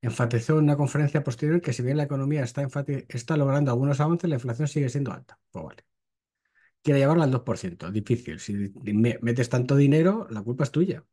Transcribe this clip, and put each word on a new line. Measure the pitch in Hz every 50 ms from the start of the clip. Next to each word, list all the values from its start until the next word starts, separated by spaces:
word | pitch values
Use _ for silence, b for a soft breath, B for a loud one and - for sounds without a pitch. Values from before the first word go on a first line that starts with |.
Enfatizó | - 117 113 - 127 117 120 117 113 - 156 156
en | 156
una | 147 147
conferencia | 139 147 131 - 147 151 143 - 151 143
posterior | - 120 - - 151 160 175
que | 170 147
si | 120 -
bien | 123 123 139
la | 151 147
economía | 139 143 135 135 139 151 151
está | 131 120 - -
enfati-, | 143 131 - 143 139 - 143 135 - _
está | - 123 - - 160
logrando | 151 143 135 135 147 147 135
algunos | 120 120 135 143 139 131
avances, | 147 156 170 170 - 175
la | 151
inflación | 127 120 123 117 117 151 143
sigue | - 151 143 127
siendo | - 143 139 113
alta. | 92 - - _ - _ _ _
Pues | _ 90 78
vale. | 76 - - _ _ _ _ _ _ _ _ _ _ _ _ _ _ _ _ _ _ _ _
Quiere | _ 151 143 139
llevarla | 135 139 160 170 156
al | 135
dos | 131 123
por | - - 104 -
ciento. | - 92 85 - - 87
Difícil. | 95 110 107 - 123 117 - - - 104
Si | - - 101
di-, | 101 101 95 - - - 104 104
me-, | 104 113 120 117 -
metes | - 117 120 127 123 -
tanto | - 123 123 127 139
dinero, | 139 143 139 143 156 165 185 202 226 202 -
la | 113 107
culpa | 101 113 123 131 147
es | 131
tuya. | - 147 175 196 - - - _